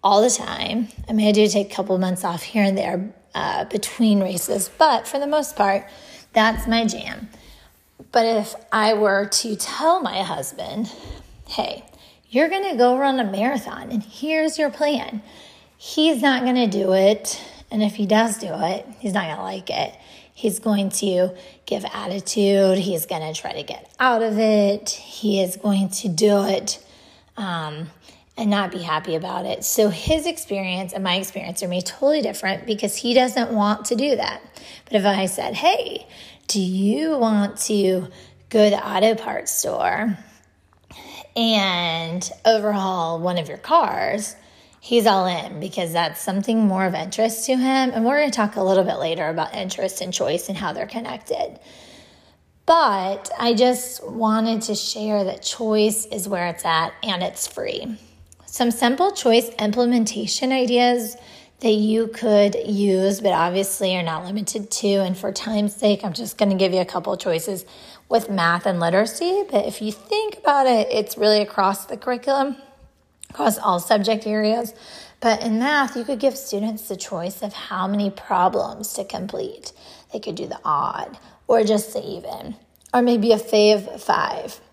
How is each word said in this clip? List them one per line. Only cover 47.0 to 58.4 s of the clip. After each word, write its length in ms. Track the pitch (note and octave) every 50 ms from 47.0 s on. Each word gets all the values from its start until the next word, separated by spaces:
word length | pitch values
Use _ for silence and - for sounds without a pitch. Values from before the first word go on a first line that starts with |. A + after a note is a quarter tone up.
| - F#3+ - - A3 A3+ A3 - -
to 80 | -
him. 380 | C4 B3+ B3 C4 C4 C4+ C4 B3+
And 120 | A#3+ A#3 A3+
we're 160 | A#3+ C#4 D4
gonna 100 | D4+ C#4
talk 260 | - - G#3+ G#3 -
a 60 | G#3+
little 200 | F#3+ F#3 F#3+ F#3+
bit 140 | F#3 F#3 -
later 320 | - - E3 E3 E3+ D#3+ D#3
about 260 | E3 E3 D#3 - -
interest 460 | - G3 F#3 - - - F#3+ F#3+ -
and 120 | F3+ F#3
choice 360 | F3+ - F3+ - F3+ F3 - -
and 80 | G3
how 160 | E3 G3 F#3+
they're 140 | - - -
connected. 720 | G#3 - A3+ A#3 - - - - - - - - - - - - - - - - - - - - - - _ _ _ _ _ _ _ _ _ _
But 640 | - E4 E4+ D#4 A#3+ G3+ F#3+ F#3 F#3+ G3+ G3 - - - -
I 140 | A#3 A#3
just 500 | A#3+ G#3 B3 B3 B3 B3 - - - -
wanted 600 | - - G#3 A3+ A3+ G#3+ G#3+ A3 A3 A3+ A3+ G#3+
to 120 | A3 - G#3
share 500 | G3+ - - - A3 G#3+ G#3+ G#3 G#3 G3
that 180 | F#3 - -
choice 640 | - - - - A#3 A3 G#3+ G#3+ G#3+ G#3+ G#3 - -
is 220 | - - G#3+ F#3 G3
where 180 | G3+ F3+ F3
it's 180 | F3 E3+ - -
at 300 | E3+ E3 D#3+ E3 - - -
and 200 | - A3+ F#3+ F3
it's 240 | F3+ - - - -
free. 520 | - - - - - - - - - A3 - - - _ _ - _ - _